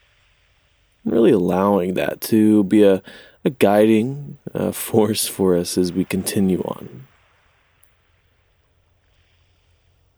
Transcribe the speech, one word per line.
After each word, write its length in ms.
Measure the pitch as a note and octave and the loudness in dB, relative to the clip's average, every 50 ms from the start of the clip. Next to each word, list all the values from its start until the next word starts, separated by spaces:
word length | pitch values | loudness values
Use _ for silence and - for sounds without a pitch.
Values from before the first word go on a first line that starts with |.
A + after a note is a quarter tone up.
| _ _ _ _ _ _ _ _ _ _ _ _ _ _ _ _ _ _ _ _ - | _ _ _ _ _ _ _ _ _ _ _ _ _ _ _ _ _ _ _ _ -6
Really 260 | A3 G#3 A3+ A3+ F#3+ | -4 0 2 4 4
allowing 640 | B2 F#2+ F2+ F2+ F2+ F#2 G2 G2+ G2+ F#2+ F2 F#2+ F2+ | 4 2 0 0 0 0 2 2 2 0 0 -2 -4
that 260 | - D2+ - - - | -4 -4 -4 -6 -8
to 420 | - - A#2 A2 G#2+ G#2+ G#2+ G#2+ G2+ | -6 -2 0 2 4 4 4 2 2
be 180 | F2+ A2 G#2+ | 2 4 4
a, 180 | G#2 G2 F#2+ F#2+ - - - - - - _ _ | 6 4 4 2 -2 -8 -20 -20 -20 -20 _ _
a 60 | - - | -6 -6
guiding, 880 | C3+ - A2 G2 G2+ G#2 G#2+ A2 A2+ G#2+ A2+ C3 C#3 C#3+ C#3+ C#3 C#3+ - - - - | -2 0 2 2 4 4 4 4 4 2 0 -2 -6 -10 -12 -14 -16 -16 -16 -12 -8
uh, 160 | - F#2+ G2 | -6 -6 -6
force 560 | G2+ - - - - A2+ G#2+ G#2 G#2+ - - | -6 -8 -6 -2 0 0 2 0 0 -4 -6
for 300 | - - - G2 F#2 F2+ | -6 -4 -2 0 2 2
us 220 | E2+ F2 - - F#2+ | 0 -2 -2 -2 -2
as 140 | F2+ F2 | -2 -2
we 120 | E2+ F#2+ F2+ | -2 -4 -4
continue 560 | - - F#2+ F#2 - - A2 G2 F#2 F2+ E2+ | -4 -4 -6 -6 -4 -4 -2 0 0 0 -2
on. 460 | - - - - - - B2+ B2+ C3+ - _ _ _ _ _ _ _ _ _ _ _ _ _ _ _ _ _ _ _ _ _ _ _ _ _ _ _ _ _ _ _ _ _ _ _ _ _ _ _ _ _ _ _ _ _ _ _ _ _ _ _ _ _ _ _ _ _ _ _ _ _ | -4 -6 -10 -12 -14 -18 -20 -20 -20 -20 _ _ _ _ _ _ _ _ _ _ _ _ _ _ _ _ _ _ _ _ _ _ _ _ _ _ _ _ _ _ _ _ _ _ _ _ _ _ _ _ _ _ _ _ _ _ _ _ _ _ _ _ _ _ _ _ _ _ _ _ _